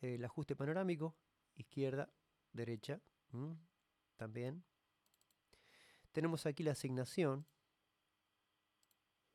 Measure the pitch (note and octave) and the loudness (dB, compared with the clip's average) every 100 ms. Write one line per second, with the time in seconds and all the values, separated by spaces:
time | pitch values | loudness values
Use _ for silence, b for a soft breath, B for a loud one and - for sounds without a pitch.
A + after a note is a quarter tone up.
0 | B2+ A#2+ A#2+ - D3 C#3 C#3 F3 F#3+ D#3+ | -4 -2 -4 -4 -4 -2 0 2 2 2
1 | D#3+ - _ _ _ - - - C3+ C3+ | -2 -6 _ _ _ -18 -10 0 0 0
2 | C#3 _ _ _ _ A#2 A#2 A2+ - D3+ | -4 _ _ _ _ -8 -4 -4 -4 -8
3 | _ _ _ A#2 D3 D#3+ E3 _ _ _ | _ _ _ -8 -6 -8 -14 _ _ _
4 | _ - A2 A2+ B2 E3+ - _ _ _ | _ -10 -8 -4 -4 -6 -12 _ _ _
5 | _ _ _ _ _ B B B B B | _ _ _ _ _ B B B B B
6 | B - E3 D#3+ D#3+ C#3 D#3 C3+ C3+ B2+ | B 0 2 2 -2 0 0 4 4 4
7 | B2+ - D#3 C3+ D3+ _ _ _ _ _ | 2 4 4 4 -2 _ _ _ _ _
8 | _ _ _ _ _ _ _ _ _ _ | _ _ _ _ _ _ _ _ _ _
9 | _ _ _ | _ _ _